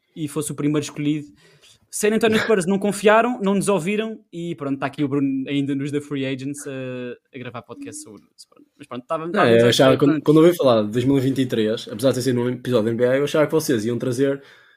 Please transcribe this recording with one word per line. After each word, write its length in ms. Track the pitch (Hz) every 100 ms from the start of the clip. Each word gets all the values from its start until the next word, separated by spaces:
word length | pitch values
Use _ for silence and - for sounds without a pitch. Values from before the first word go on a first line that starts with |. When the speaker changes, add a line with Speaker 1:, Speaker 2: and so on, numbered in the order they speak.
| _ -
Speaker 1:
e 120 | 147
fosse 240 | 156 147
o 40 | 143
primeiro 280 | 147 151
escolhido. 440 | 143 - 147 151 147 _ _ _ _ _ _
San 180 | - 208
Antonio 300 | 220 226 220
Spurs 280 | - 208 170
não 100 | 196
confiaram, 600 | 208 196 208 220 240 247
não 140 | 196 202
nos 120 | 165
ouviram 560 | 196 165 208 220 214 _
e 220 | 170 170 165
pronto, 200 | 139 135
está 100 | 139
aqui 180 | -
o 40 | 143
Bruno 420 | 143 139 135 135
ainda 240 | 143 139
nos 180 | 139 143
da 80 | 143
Free 240 | 143 143 131
Agents 400 | 135 135 143 143
a, 40 | 131 131 127 123 120 _ 135
a 40 |
gravar 240 | 123 117
podcast 400 | 117 120 139 214
sobre 180 | 302 101 _ -
isso. 100 | - _ _ -
Mas 100 | 139
pronto, 140 | 127
estava, 220 | - 160
Speaker 2:
Não, 60 | 165
Speaker 1:
estávamos 280 | 208 135 117
Speaker 2:
eu 40 | 120
Speaker 1:
à 40 |
Speaker 2:
achava, 240 | 117 135
Speaker 1:
espera, 40 | 131
Speaker 2:
quando, 140 | 143
Speaker 1:
pronto. 120 | 151
Speaker 2:
quando 140 | 156 156 170
ouvi 100 | 175
falar 280 | 139 113
de 80 | 104
dois 140 | 120 127
mil 120 | 139
e 40 |
vinte 180 | 131 131
e 60 | 127
três, 400 | 113 107 117 -
apesar 180 | 104 135
de 60 | 127
ter 60 |
sido 140 | 131 123
num 140 | 120
episódio 360 | 123 123 120 110
da 60 |
N 60 | 117
B 80 | 123
A, 100 | 135
eu 60 |
achava 240 | 143 156 151
que 40 |
vocês 320 | 156 156 117
iam 140 | 107 117
trazer, 460 | 131 120 139 139 - - _